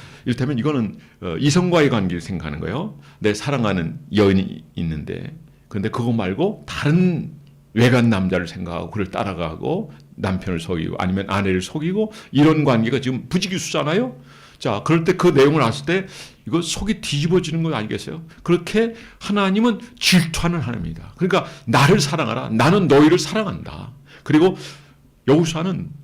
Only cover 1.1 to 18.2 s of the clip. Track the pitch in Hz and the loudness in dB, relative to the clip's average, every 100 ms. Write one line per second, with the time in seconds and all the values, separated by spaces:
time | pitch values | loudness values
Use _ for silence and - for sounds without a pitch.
1.1 | _ 90 82 139 175 180 175 147 117 95 | _ -8 -2 2 2 2 4 4 2 0
2.1 | 87 - 90 76 73 82 113 214 - - | -4 -6 -8 -8 -6 -6 -6 -8 -12 -20
3.1 | - 104 104 - 139 110 95 82 - - | -4 -2 -2 -2 -2 0 0 -4 -8 -2
4.1 | 104 101 95 95 - - - 85 78 69 | 2 4 4 0 -8 -12 -6 -4 -4 -8
5.1 | 50 - - - - _ 101 101 - 120 | -10 -12 -14 -20 -20 _ -6 -4 -2 -2
6.1 | 226 92 98 185 208 - - 143 165 185 | 0 -2 -2 -2 -4 -10 -4 0 4 2
7.1 | 156 - - - - _ 107 120 123 117 | 0 -6 -12 -20 -20 _ 2 4 4 4
8.1 | 101 92 90 85 92 87 85 85 98 92 | 2 0 -2 -4 -8 -8 -8 -6 -6 -6
9.1 | - 101 85 82 80 60 170 220 - - | -4 -4 -4 -6 -4 -4 -4 -6 -14 -20
10.1 | - 98 92 98 85 82 87 82 85 92 | -8 -4 -4 -4 -6 -4 -4 -4 -4 -2
11.1 | 95 98 98 98 92 185 156 156 196 214 | -2 -2 -2 0 0 -2 -6 -4 -2 -4
12.1 | - - 131 151 156 143 117 113 127 127 | -8 -4 2 4 4 2 2 0 -2 -4
13.1 | 127 - 180 190 185 - 165 143 175 254 | -6 -4 -4 -4 -6 -6 -4 -2 -2 -2
14.1 | - - - - - 139 104 - 165 165 | -8 -20 -20 -20 -8 -4 -2 0 2 2
15.1 | 185 175 143 139 156 117 - - 185 190 | 2 4 6 6 6 2 0 -2 -4 -4
16.1 | - - - - 151 165 - 196 220 - | -12 -20 -16 -4 -4 -2 -4 -4 -4 -4
17.1 | 143 165 185 185 165 165 135 107 113 - | -2 2 0 0 -2 -2 -2 -4 -6 -8
18.1 | 160 | -12